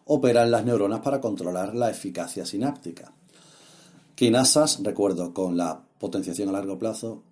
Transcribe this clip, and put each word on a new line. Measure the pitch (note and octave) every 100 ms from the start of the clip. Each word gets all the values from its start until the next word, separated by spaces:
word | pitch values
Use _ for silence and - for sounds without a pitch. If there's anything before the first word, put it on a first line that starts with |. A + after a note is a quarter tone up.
opera | - D3 B2+ A#2+
en | A#2
las | A#2
neuronas | A#2 A#2 G2+ G#2+
para | C#3 C#3
controlar | B2 F2+ F2 F2+ G2
la | A#2 A#2
eficacia | - G2 F2+ E2+ G2
sináptica. | E2+ G2+ C3+ C3+ E2+ D#2+ - - _ - - - - - - - _ -
Quinasas, | A#2+ B2 B2+ D3+ D3+ -
recuerdo, | G#2 G2+ G2+ F2 F2
con | F2 F#2 F2
la | E2+ D#2 - -
potenciación | G2+ G2+ F#2 F2 G2
a |
largo | G2 G2 F#2
plazo, | A2 G#2+ A2+ A2 -